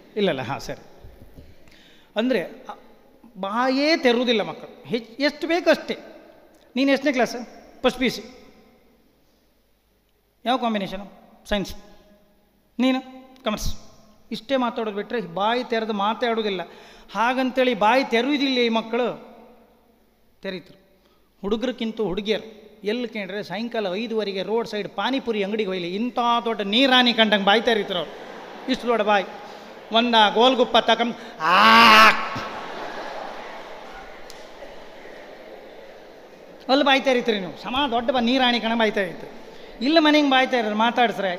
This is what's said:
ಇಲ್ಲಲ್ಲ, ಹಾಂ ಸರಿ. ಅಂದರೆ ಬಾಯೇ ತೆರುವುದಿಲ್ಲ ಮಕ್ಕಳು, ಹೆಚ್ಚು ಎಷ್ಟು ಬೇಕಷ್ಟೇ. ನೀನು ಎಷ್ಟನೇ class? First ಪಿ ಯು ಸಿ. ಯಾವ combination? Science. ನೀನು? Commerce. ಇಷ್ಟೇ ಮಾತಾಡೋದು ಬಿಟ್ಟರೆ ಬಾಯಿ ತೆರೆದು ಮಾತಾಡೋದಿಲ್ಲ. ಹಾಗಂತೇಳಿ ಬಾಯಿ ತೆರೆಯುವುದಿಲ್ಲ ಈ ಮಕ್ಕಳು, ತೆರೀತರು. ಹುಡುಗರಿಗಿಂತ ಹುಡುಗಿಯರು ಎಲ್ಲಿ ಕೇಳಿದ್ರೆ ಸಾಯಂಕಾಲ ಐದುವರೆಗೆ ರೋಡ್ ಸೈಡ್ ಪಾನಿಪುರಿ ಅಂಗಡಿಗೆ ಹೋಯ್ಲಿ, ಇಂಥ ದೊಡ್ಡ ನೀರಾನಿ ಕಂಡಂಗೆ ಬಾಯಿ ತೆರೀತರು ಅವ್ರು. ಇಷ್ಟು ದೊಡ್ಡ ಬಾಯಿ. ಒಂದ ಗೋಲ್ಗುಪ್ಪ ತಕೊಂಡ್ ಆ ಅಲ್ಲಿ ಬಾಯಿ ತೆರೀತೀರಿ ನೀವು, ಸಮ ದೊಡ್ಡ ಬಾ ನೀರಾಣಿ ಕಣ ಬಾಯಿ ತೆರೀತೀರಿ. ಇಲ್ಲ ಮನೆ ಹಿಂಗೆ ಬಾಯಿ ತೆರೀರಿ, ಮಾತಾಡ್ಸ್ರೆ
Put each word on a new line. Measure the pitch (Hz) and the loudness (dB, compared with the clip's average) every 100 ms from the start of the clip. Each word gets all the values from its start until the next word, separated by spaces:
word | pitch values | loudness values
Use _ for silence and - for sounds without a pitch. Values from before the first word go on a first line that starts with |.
| - 220 | -10 -2
ಇಲ್ಲಲ್ಲ, | 190 131 | 0 0
ಹಾಂ | 120 131 | -4 -8
ಸರಿ. | - 127 - - - - - - - - - - - - _ 208 | -10 -14 -16 -20 -20 -20 -20 -20 -20 -20 -20 -20 -20 -20 _ -2
ಅಂದರೆ | 247 220 160 - - - - - _ _ - - | 0 0 -2 -12 -18 -18 -20 -20 _ _ -20 -12
ಬಾಯೇ | 190 226 262 262 302 330 | -6 -2 0 2 2 2
ತೆರುವುದಿಲ್ಲ | 254 233 247 220 | 4 2 2 0
ಮಕ್ಕಳು, | 165 151 - - | -2 -8 -16 -18
ಹೆಚ್ಚು | 135 226 - - | -8 -6 -6 -2
ಎಷ್ಟು | 285 285 320 | -2 -2 -2
ಬೇಕಷ್ಟೇ. | 339 339 294 - 196 - - - - - _ _ 240 | 0 2 2 0 -10 -14 -20 -20 -20 -20 _ _ 0
ನೀನು | 277 | 2
ಎಷ್ಟನೇ | 269 285 | 2 0
class? | 254 226 240 226 - - - | 0 -2 -4 -14 -18 -20 -4
First | 254 - | -2 0
ಪಿ | |
ಯು | 254 | -2
ಸಿ. | - - - - - _ _ _ _ _ _ _ _ _ _ _ _ _ _ _ _ _ _ | -4 -10 -20 -20 -20 _ _ _ _ _ _ _ _ _ _ _ _ _ _ _ _ _ _
ಯಾವ | 226 254 | -4 -2
combination? | 233 214 180 190 196 - - _ - | -2 -2 -4 -10 -14 -20 -20 _ -4
Science. | 208 170 - - - _ _ _ _ _ _ _ - | -4 -4 -10 -16 -20 _ _ _ _ _ _ _ -2
ನೀನು? | 254 262 262 - - - | 0 0 -4 -16 -20 -10
Commerce. | - 214 - - - - - _ - | -6 -2 -2 -4 -8 -20 -20 _ -12
ಇಷ್ಟೇ | 226 - 262 | -10 -2 -2
ಮಾತಾಡೋದು | 240 240 220 202 | 0 -2 -6 -6
ಬಿಟ್ಟರೆ | 208 233 | -6 -6
ಬಾಯಿ | 175 180 208 247 | -6 -2 0 0
ತೆರೆದು | 247 226 220 | -2 -4 -2
ಮಾತಾಡೋದಿಲ್ಲ. | 208 202 226 240 226 208 180 170 - - - - | -2 -2 -2 -2 -2 -2 -4 -8 -16 -20 -20 -8
ಹಾಗಂತೇಳಿ | 196 233 254 262 262 254 | -2 0 0 -2 0 0
ಬಾಯಿ | 208 208 262 | 2 4 4
ತೆರೆಯುವುದಿಲ್ಲ | 269 226 254 294 269 247 | 2 0 0 0 0 0
ಈ | 233 | 0
ಮಕ್ಕಳು, | 226 220 233 233 156 - - - - _ _ _ _ _ _ _ _ | 0 -2 -2 -2 -4 -14 -20 -20 -20 _ _ _ _ _ _ _ _
ತೆರೀತರು. | 190 185 - - _ _ _ _ _ _ | -10 -10 -14 -20 _ _ _ _ _ _
ಹುಡುಗರಿಗಿಂತ | 196 226 254 - 226 220 | -4 -2 -2 -4 -6 -4
ಹುಡುಗಿಯರು | 196 185 202 196 - - - - | -4 -4 -2 -4 -6 -20 -20 -10
ಎಲ್ಲಿ | 196 240 233 | -6 -4 -6
ಕೇಳಿದ್ರೆ | 220 185 202 | -8 -8 -8
ಸಾಯಂಕಾಲ | 175 190 233 233 196 | -8 -8 -6 -4 -4
ಐದುವರೆಗೆ | 190 240 220 202 190 | -4 -4 -4 -4 -4
ರೋಡ್ | 180 226 220 | -2 -4 -4
ಸೈಡ್ | 214 185 | -6 -8
ಪಾನಿಪುರಿ | - 220 269 233 214 | -4 -2 -2 -2 -2
ಅಂಗಡಿಗೆ | 190 220 190 | -2 -2 -2
ಹೋಯ್ಲಿ, | 185 175 | -4 -4
ಇಂಥ | 202 247 247 240 233 | -4 -4 -2 0 0
ದೊಡ್ಡ | 233 214 | -2 -4
ನೀರಾನಿ | 202 226 269 254 240 | 0 2 6 6 4
ಕಂಡಂಗೆ | 226 214 208 | 4 2 4
ಬಾಯಿ | 196 220 | 4 4
ತೆರೀತರು | 226 220 196 175 | 4 0 0 -4
ಅವ್ರು. | 151 - - - - - - | -6 -10 -16 -16 -18 -10 -4
ಇಷ್ಟು | 254 240 | -4 0
ದೊಡ್ಡ | 226 | 0
ಬಾಯಿ. | 208 202 185 - - - - - - | 2 2 0 -10 -18 -18 -18 -20 -2
ಒಂದ | 220 240 226 202 | 0 4 6 6
ಗೋಲ್ಗುಪ್ಪ | 214 247 240 233 226 | 6 4 4 2 2
ತಕೊಂಡ್ | 233 220 240 - - - | 4 2 0 -6 -12 -4
ಆ | 160 190 220 226 233 214 220 - - - - - - - - - - - - - - - - - - - - - - - - - - - - - - - - - - - - - - - - - - - - - - | 4 6 8 10 10 10 8 6 -2 -8 -8 -10 -12 -12 -10 -10 -12 -12 -12 -14 -14 -16 -16 -16 -16 -18 -18 -18 -18 -18 -18 -18 -18 -18 -18 -20 -20 -20 -20 -20 -20 -20 -20 -20 -20 -20 -20 -20 -20 -20 -20 -8 0
ಅಲ್ಲಿ | 277 | 2
ಬಾಯಿ | 277 269 | 4 4
ತೆರೀತೀರಿ | 269 247 233 208 | 2 0 0 -2
ನೀವು, | 175 - | -4 -10
ಸಮ | 190 254 285 | -6 -4 -2
ದೊಡ್ಡ | 233 233 | -2 -2
ಬಾ | 254 | 0
ನೀರಾಣಿ | 233 262 247 240 | 2 2 2 0
ಕಣ | 226 233 | 0 0
ಬಾಯಿ | 214 | 0
ತೆರೀತೀರಿ. | 214 180 - - - - - - - | 0 -4 -6 -16 -18 -20 -20 -18 -6
ಇಲ್ಲ | 247 330 | 2 4
ಮನೆ | 302 302 | 6 4
ಹಿಂಗೆ | 285 | 4
ಬಾಯಿ | 262 262 | 4 4
ತೆರೀರಿ, | 254 214 | 0 0
ಮಾತಾಡ್ಸ್ರೆ | 208 233 240 233 196 190 | 2 2 4 2 0 -4